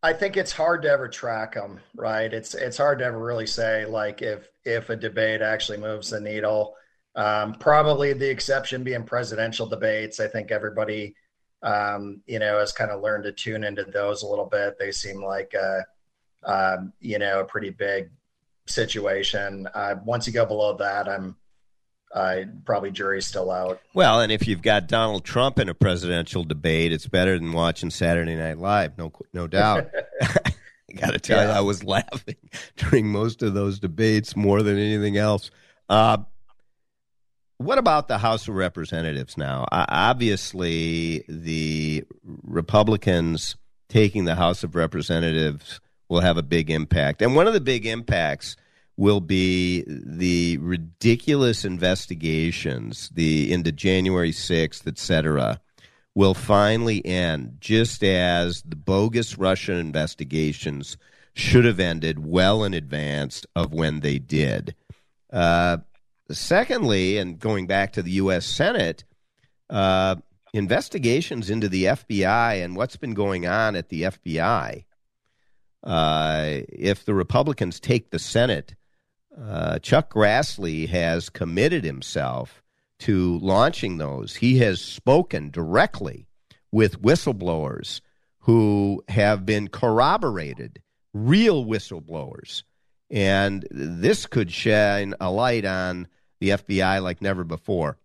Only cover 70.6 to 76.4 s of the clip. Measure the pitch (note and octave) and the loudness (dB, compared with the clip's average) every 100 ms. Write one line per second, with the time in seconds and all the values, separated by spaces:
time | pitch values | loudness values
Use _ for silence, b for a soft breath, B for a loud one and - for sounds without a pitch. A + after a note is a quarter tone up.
70.6 | G2 C3+ - F#3+ A#2+ C3 E3+ B2+ G2 A2 | 0 0 0 -2 2 2 0 -6 -4 -2
71.6 | G#2 F#2 F#2 C3 - G#2 F#2+ A2+ A#2 G2+ | 0 2 2 0 -2 0 2 4 2 0
72.6 | F2 F#2 B2+ - B2 G#2 G2+ F#2 F2 G2+ | -4 -4 -6 -6 -8 -2 -2 -2 0 0
73.6 | A2 F#2+ E2 D#2+ F2+ - - D#2+ F2 A2+ | 0 -2 -6 -4 -4 -4 -6 -2 0 0
74.6 | A#1 - - _ _ _ _ _ _ _ | -2 -10 -16 _ _ _ _ _ _ _
75.6 | _ _ - E2+ D#2+ D#2 D#2 D#2 | _ _ -4 0 2 2 0 0